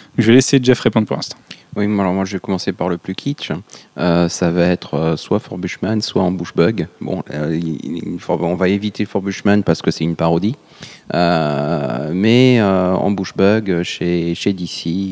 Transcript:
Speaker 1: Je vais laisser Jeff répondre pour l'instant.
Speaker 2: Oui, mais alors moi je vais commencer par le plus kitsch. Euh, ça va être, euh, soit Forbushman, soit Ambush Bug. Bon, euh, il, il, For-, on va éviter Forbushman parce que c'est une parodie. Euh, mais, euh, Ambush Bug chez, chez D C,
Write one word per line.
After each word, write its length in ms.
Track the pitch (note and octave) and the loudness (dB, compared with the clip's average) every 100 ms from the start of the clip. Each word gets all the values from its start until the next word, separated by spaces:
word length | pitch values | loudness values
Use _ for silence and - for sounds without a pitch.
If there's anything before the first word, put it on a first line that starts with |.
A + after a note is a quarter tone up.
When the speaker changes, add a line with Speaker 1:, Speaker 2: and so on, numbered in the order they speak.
| - - | -10 0
Speaker 1:
Je 100 | A2 | 6
vais 60 | |
laisser 260 | B2 - C#3 | 6 6 2
Jeff 180 | B2 B2 | 4 2
répondre 260 | A#2+ A2+ G#2+ | 2 0 0
pour 80 | - | -4
l'instant. 220 | - - - - - G#2 | -6 -14 -20 -20 -12 -4
Speaker 2:
Oui, 100 | G#2 | 0
mais 160 | G#2 | 2
alors 120 | F#2+ F#2+ | 2 0
moi 100 | F#2+ | -2
je 80 | |
vais 60 | G2 | -4
commencer 340 | - F#2+ - | -4 -4 -2
par 160 | F#2 F2+ | -2 -2
le 80 | F2 | -2
plus 160 | - | -6
kitsch. 380 | F#2+ - - - D#2+ - - - - | -6 -6 -6 -6 -8 -8 -20 -16 -2
Euh, 280 | F2 E2+ E2+ | 2 2 2
ça 220 | - F2 | 0 0
va 160 | F2 F2 | 2 2
être, 300 | F2 - D2 | 0 -2 -2
euh, 200 | D#2+ D#2 | -2 -2
soit 240 | - G#2+ | -2 -2
Forbushman, 640 | - F#2 F2+ - F#2 A2 | -2 -8 -8 -4 -2 -2
soit 220 | - G#2 | 0 0
Ambush 320 | F#2 F#2 F2 - | 0 -2 -4 0
Bug. 320 | F2 G2 E2+ - | 0 0 -6 -6
Bon, 240 | F2+ F#2 - | -6 -6 -6
euh, 240 | D3+ - - | -6 -2 -2
il, 580 | D#3+ D#3 - E2+ - F2 | -4 -6 -6 -8 -6 -8
il, 40 | |
For-, 220 | - F2 | -4 -2
on 140 | F2 F2 | 0 0
va 140 | F#2 | 0
éviter 360 | G2+ G#2 - G2+ | 0 -2 -4 -4
Forbushman 560 | G2+ G2 F#2+ G2+ G#2 | -4 -4 -2 2 2
parce 220 | G2 D#2+ | 2 0
que 80 | - | 0
c'est 120 | - | -2
une 120 | D#2+ E2 | -2 0
parodie. 400 | E2 E2 G2+ C#3+ _ - - - - | 0 2 0 -4 _ -20 -20 -18 -6
Euh, 960 | D#2+ F2 E2+ D2+ C#2+ D2 E2 C2 A#1+ D2+ | 0 2 2 2 0 -2 -2 -2 -4 -4
mais, 480 | F2+ A2 A#2+ B2+ A#2+ | 0 4 6 6 6
euh, 340 | G2+ F#2+ F2+ | 4 2 2
Ambush 420 | F#2 G2+ G2 F#2 - | 2 0 0 -2 2
Bug 480 | G2 G#2+ G#2 F2 | 4 4 2 -2
chez, 500 | F2 - F2+ F2 E2+ | -2 -4 -2 0 0
chez 180 | E2+ G2+ | -2 -2
D 120 | F#2+ F2+ | -2 -6
C, 460 | - E2 F2+ F#2+ | -6 -4 -2 -2